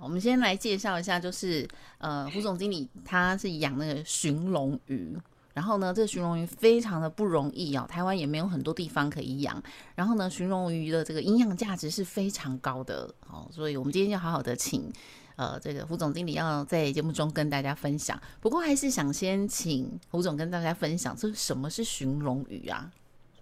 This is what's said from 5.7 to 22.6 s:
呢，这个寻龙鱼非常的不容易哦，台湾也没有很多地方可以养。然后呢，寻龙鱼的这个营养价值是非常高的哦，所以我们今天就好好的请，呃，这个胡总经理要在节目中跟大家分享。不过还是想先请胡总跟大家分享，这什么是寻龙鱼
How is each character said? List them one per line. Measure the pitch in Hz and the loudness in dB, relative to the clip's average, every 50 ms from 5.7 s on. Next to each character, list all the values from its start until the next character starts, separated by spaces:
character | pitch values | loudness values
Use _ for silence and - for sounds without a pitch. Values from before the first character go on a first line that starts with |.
| 214 | 2
呢， | 196 185 185 | 2 2 2
这 | 180 220 | 4 2
个 | 220 | 2
寻 | 202 - 175 | 2 2 0
龙 | 175 170 170 165 | 0 0 0 0
鱼 | 170 | -2
非 | 170 - - 220 226 233 240 | -4 0 6 8 8 8 8
常 | 233 214 180 160 | 6 2 -2 0
的 | 160 156 | -2 -2
不 | - - 214 | 0 0 2
容 | 190 165 147 139 143 | 4 4 4 2 2
易 | - 170 180 143 139 | -2 -2 -2 0 0
哦， | 127 117 | -2 -2
台 | - - 170 | -2 -4 -2
湾 | 180 190 196 185 | 0 0 0 0
也 | 147 | 0
没 | 143 151 156 | 0 0 0
有 | 175 | 0
很 | 202 175 135 | 0 0 0
多 | 143 156 | 0 -2
地 | 165 190 170 151 | -2 -2 -4 -4
方 | - 156 143 147 | 0 0 0 0
可 | 151 151 | 0 -4
以 | - 127 131 139 | -4 -4 -2 -2
养。 | 143 - - - - - - - - - - | -2 -2 -2 -4 -10 -12 -14 -18 -18 -10 -4
然 | - 180 | 0 2
后 | 220 233 | 2 2
呢， | 214 185 185 | 2 0 -2
寻 | - - 180 190 | -2 -2 -2 0
龙 | 190 185 180 170 | 0 0 0 0
鱼 | 165 165 156 160 | 0 0 0 2
的 | 165 165 151 | 2 2 0
这 | - | 0
个 | 156 156 | -2 0
营 | 123 196 220 | 4 6 6
养 | 240 247 208 180 | 6 6 6 4
价 | 175 226 208 185 | 0 -2 -2 -2
值 | 170 - 151 | -4 -4 -4
是 | 165 208 | -2 -4
非 | 185 - - 202 196 196 | -4 -4 -2 -2 -2 -2
常 | 196 - - 135 131 127 | -2 -4 -4 -4 -4 -4
高 | - 139 127 131 | -2 -4 -4 -4
的 | 127 - 85 67 60 - - - - - | -4 -6 -6 -6 -6 -10 -12 -16 -20 -18
哦， | - - - - | -16 -16 -14 -14
所 | 165 160 156 151 | -8 -6 -4 -2
以 | 143 | -2
我 | 135 131 | -2 -2
们 | 143 | 2
今 | 147 185 | 4 4
天 | 196 208 | 4 4
就 | 208 | 2
好 | 185 170 165 | 0 0 0
好 | 170 147 | 0 0
的 | - 120 123 | 0 0 -2
请， | - - - - - - - - - - - - - - - - | -2 -2 0 0 -2 -2 -4 -10 -12 -14 -20 -20 -20 -20 -14 -6
呃， | - 123 - 139 143 | -4 -4 -4 -4 -4
这 | - 147 143 | -6 -6 -6
个 | 139 - | -6 -6
胡 | 156 165 | -4 -4
总 | 175 165 147 | -2 0 0
经 | 143 170 175 | 0 -2 -2
理 | 165 | -2
要 | 147 156 160 160 151 143 143 | -2 0 0 0 0 0 0
在 | - 175 160 151 139 | 0 2 2 2 2
节 | 135 147 | 2 0
目 | 151 165 | 0 0
中 | 147 - 151 151 | 0 0 0 0
跟 | 143 160 151 151 | 2 0 0 2
大 | 143 139 | 0 0
家 | 139 139 147 | 0 -2 -2
分 | - - 143 147 151 | -2 -2 -2 -2 -2
享。 | - - - - - - - - | -2 -4 -6 -6 -10 -16 -8 -2
不 | - 220 | 0 0
过 | 269 349 | 2 2
还 | 339 302 285 | 2 4 2
是 | 269 285 269 | 4 2 2
想 | 254 - 147 139 | 2 2 2 0
先 | 151 - 190 185 196 196 202 | 0 0 0 2 2 2 2
请 | 202 - - - 165 147 131 131 - - 175 - - | 0 -2 -2 0 0 0 0 0 -2 -6 -10 -10 -4
胡 | - 170 | -2 0
总 | 180 180 147 147 | 0 2 0 0
跟 | 165 175 | -2 -2
大 | 180 170 | -2 0
家 | 170 160 | 0 0
分 | 170 - 165 151 165 | 0 0 0 0 0
享， | 175 - 127 - | 0 -2 -2 -4
这 | - - 214 214 | -2 -2 -2 -2
什 | - - - 139 | -2 -2 -2 0
么 | 127 135 156 | 0 -2 -4
是 | - 226 226 | -2 -2 -2
寻 | - - - 131 131 139 147 | -2 -2 -2 0 0 0 2
龙 | 147 135 127 139 135 - | 2 0 0 0 -2 -6
鱼 | 98 - | -8 -8